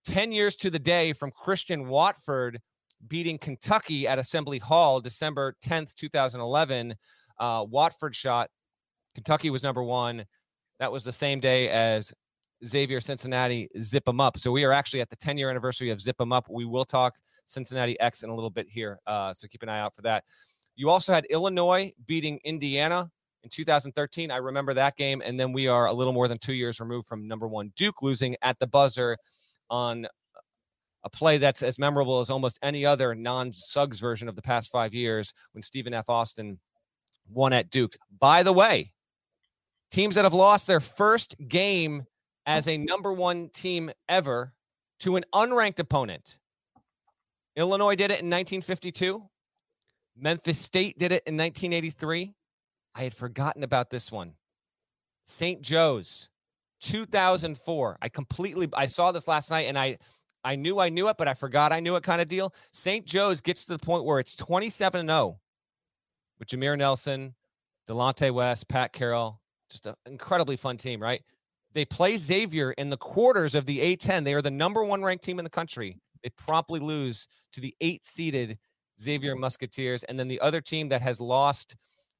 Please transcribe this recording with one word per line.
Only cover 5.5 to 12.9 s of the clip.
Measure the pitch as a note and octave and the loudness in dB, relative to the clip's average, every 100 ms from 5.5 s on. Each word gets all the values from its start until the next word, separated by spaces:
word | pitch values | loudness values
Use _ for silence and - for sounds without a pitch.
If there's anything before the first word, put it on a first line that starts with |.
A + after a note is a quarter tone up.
| - | -4
tenth, | C#3 E3 D3+ - | -2 -2 -4 -12
two | D3+ | -4
thousand | D3 C3 B2 | 0 0 0
eleven. | A#2 D3 C#3+ B2 A#2 A2 _ - _ - | 0 2 2 0 -4 -10 _ -20 _ -4
Uh, | A#2+ A2+ G#2 | -2 -2 0
Watford | C3 D#3+ - D3+ A2 | 2 2 0 -8 -6
shot. | C3 A#2+ A2 _ _ _ _ _ _ | -2 0 -2 _ _ _ _ _ _
Kentucky | - - D3+ D#3+ | -10 0 0 0
was | C3 | -2
number | C#3 B2+ | -2 -2
one. | A#2+ B2 A#2+ A#2 G2+ _ _ _ _ - | -2 -2 -2 -4 -12 _ _ _ _ -8
That | B2+ | -6
was | C3 | -6
the | A#2+ | -8
same | - C#3+ C3+ | -4 -2 0
day | C3 B2+ B2 | 4 4 4
as | A2+ A2+ A2 G#2+ - _ _ _ - A#2 | 2 2 2 -4 -14 _ _ _ -18 -4
Xavier | C#3 C3+ | -2 0